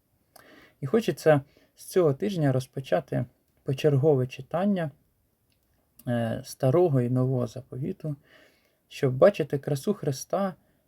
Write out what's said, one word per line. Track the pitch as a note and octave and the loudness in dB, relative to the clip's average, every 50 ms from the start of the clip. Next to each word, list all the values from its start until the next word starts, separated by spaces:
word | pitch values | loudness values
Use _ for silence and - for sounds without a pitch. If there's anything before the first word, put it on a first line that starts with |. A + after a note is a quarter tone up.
| _ _ _ _ _ _ _ - - - - - - _ _ _ | _ _ _ _ _ _ _ -20 -20 -20 -20 -20 -20 _ _ _
І | C#3+ | -4
хочеться | C3+ - A#3 A3 - D#3 - - D#3 D3+ C#3+ - - _ _ _ _ _ | 0 0 0 0 0 -4 0 2 4 4 4 2 -4 _ _ _ _ _
з | - - | -20 -20
цього | - - F#3 F3 D3+ C3+ | -2 0 2 2 2 2
тижня | - F#3+ G#3 G3 E3+ D3 C#3 B2+ | 0 -4 -4 -2 0 0 0 0
розпочати | B2+ B2+ - _ C#3 C3 - F3+ F3 - - C#3+ C3+ B2 - _ _ _ _ _ _ _ | 0 -4 -6 _ -12 -4 -2 -2 -2 -2 -2 -4 -6 -6 -6 _ _ _ _ _ _ _
почергове | - C3+ C3+ - D3+ C#3+ C3 C#3+ D#3+ D3 C3 B2 | -6 -4 0 0 2 2 4 4 4 4 2 0
читання, | B2+ - - C3+ - - E3+ G3 G#3 G3+ F3+ E3 C#3+ - _ _ _ _ _ _ _ _ _ _ _ _ _ _ _ _ _ _ _ _ - _ | -2 -6 -12 -12 -6 -4 -2 0 0 0 -2 -2 -6 -8 _ _ _ _ _ _ _ _ _ _ _ _ _ _ _ _ _ _ _ _ -12 _
е, | B2 A#2+ A#2+ A#2 A2+ A2+ A2+ C3 | -4 -2 -2 -2 -4 -4 -6 -8
Старого | - - - C3+ C3 C3 E3+ F3+ F3 C3+ B2+ | -12 -6 -2 0 2 4 4 4 4 4 2
і | B2 A#2+ | 2 2
Нового | B2+ B2+ B2+ B2+ C3+ B2 A#2+ | 0 0 0 0 0 -2 -2
Заповіту, | A2+ - A#2+ - _ - B2+ C#3+ F#3 F#3+ - - D#3 C#3+ - _ _ _ - _ _ _ _ _ _ _ _ _ _ | -4 -6 -12 -14 _ -12 -8 -8 -8 -8 -8 -8 -8 -10 -10 _ _ _ -20 _ _ _ _ _ _ _ _ _ _
щоб | - - - C3 B2+ | -6 -4 -2 -2 4
бачити | C3 E3 G3+ G3+ - D3+ - D3 C#3 | 6 6 6 6 2 -2 -4 -4 -4
красу | - C#3+ D3 C#3 - G#3 G3 | -4 -4 -4 -4 -2 -4 -6
Христа, | - - D3 C3 - - - - F#3 G3 F#3+ D#3+ - _ _ _ _ _ | -4 -4 -6 -6 -6 -8 -6 -4 -4 -4 -4 -6 -10 _ _ _ _ _